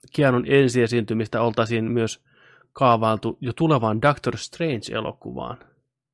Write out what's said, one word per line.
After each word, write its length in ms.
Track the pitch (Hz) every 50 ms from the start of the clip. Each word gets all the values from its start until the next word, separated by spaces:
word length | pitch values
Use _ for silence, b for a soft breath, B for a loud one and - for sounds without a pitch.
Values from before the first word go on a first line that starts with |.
| - - -
Keanun 280 | - 143 135 123 123 -
ensiesiintymistä 960 | - 139 139 135 123 117 123 117 110 120 120 104 98 110 113 110 - - 113
oltaisiin 420 | 117 120 107 123 113 110 117 113 113 117
myös 320 | 117 117 113 107 - _ b b b b b b b b b b
kaavailtu 680 | b - 139 123 117 110 113 113 110 101 - 117 - -
jo 120 | 135 123
tulevaan 500 | 113 - 165 160 151 127 113 110 107 113
Doctor 340 | 143 147 139 - - 127 113
Strange-elokuvaan. 1200 | 107 - - - - 170 160 131 113 - - 117 113 110 110 - _ - - - - - - 117 - - _ _ _ _ _ _ _ _ _